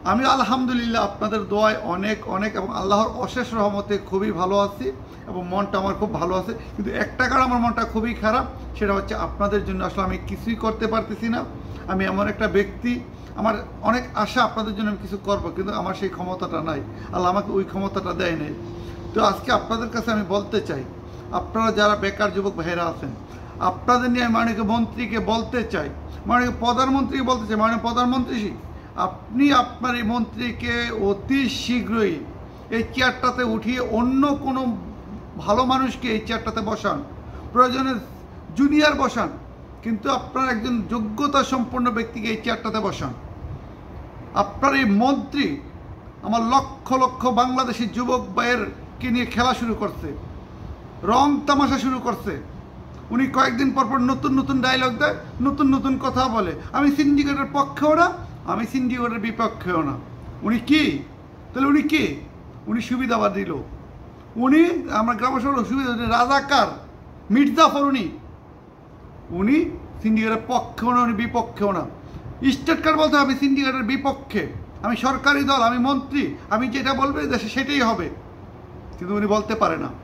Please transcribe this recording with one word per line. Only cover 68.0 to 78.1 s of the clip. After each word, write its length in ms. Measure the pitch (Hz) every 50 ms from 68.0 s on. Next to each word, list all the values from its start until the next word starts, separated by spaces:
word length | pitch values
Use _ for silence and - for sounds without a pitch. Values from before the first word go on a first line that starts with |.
| 190 151 - - - - - - - - - - - - - - - - - - - - - - - -
উনি 360 | 170 175 196 220 277 320 320 - - - - - - - -
সিন্ডিকেটের 380 | 220 220 214 220 220 226 220 226
পক্ষেও 460 | - 254 233 - - - - 226 240 247
না, 80 | 247
উনি 120 | 247 233 226
বিপক্ষেও 580 | 196 240 226 - 233 - - - - 202 202
না। 100 | 190 170 139 - - - - - - - - - - - - 269
স্টেট 320 | 262 277 - - 320 311 -
কার্ড 140 | 320 311
বলতে 180 | 311 311 302 -
হবে, 100 | 285 277
"আমি 100 | 262 262
সিন্ডিকেটের 480 | 262 277 277 269 277 277 262 254 262 247
বিপক্ষে, 640 | 208 269 - 277 277 269 - - - - 208 151 127 - - - - - - -
আমি 120 | 214 240
সরকারি 480 | 220 233 262 269 262 - 277 285 277 285
দল, 180 | 262 277 262
আমি 160 | 233 233 240
মন্ত্রী, 580 | 247 240 269 285 269 - - 269 285 220 147 - - - -
আমি 180 | 202 226 254
যেটা 260 | 247 226 269 - 269 269
বলবো 280 | 240 269 285 285 302
দেশে 280 | 294 - 247 226 196 220
সেটাই 320 | - 254 269 269 285 277
হবে।" 280 | 247 226 226 185 170 139